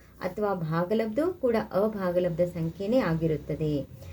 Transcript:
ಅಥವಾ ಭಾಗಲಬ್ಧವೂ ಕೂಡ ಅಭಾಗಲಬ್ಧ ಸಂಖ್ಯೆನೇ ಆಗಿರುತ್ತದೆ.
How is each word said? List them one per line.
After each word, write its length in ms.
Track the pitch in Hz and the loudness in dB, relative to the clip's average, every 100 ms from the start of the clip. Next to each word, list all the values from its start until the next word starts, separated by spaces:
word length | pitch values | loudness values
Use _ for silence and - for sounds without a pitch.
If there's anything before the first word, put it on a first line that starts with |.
| - - | -20 -10
ಅಥವಾ 340 | 180 214 208 | -8 -2 -2
ಭಾಗಲಬ್ಧವೂ 800 | 185 160 165 180 220 220 214 339 | 0 0 0 2 0 0 0 0
ಕೂಡ 220 | 370 254 226 214 | 0 0 2 0
ಅಭಾಗಲಬ್ಧ 680 | 185 214 208 180 175 180 165 | 0 0 0 0 2 2 2
ಸಂಖ್ಯೆನೇ 560 | 175 170 165 165 196 254 | 0 0 -4 -2 2 2
ಆಗಿರುತ್ತದೆ. 880 | 185 160 160 147 - 151 156 147 135 - - | 4 2 2 0 -4 -2 0 0 -2 -12 -16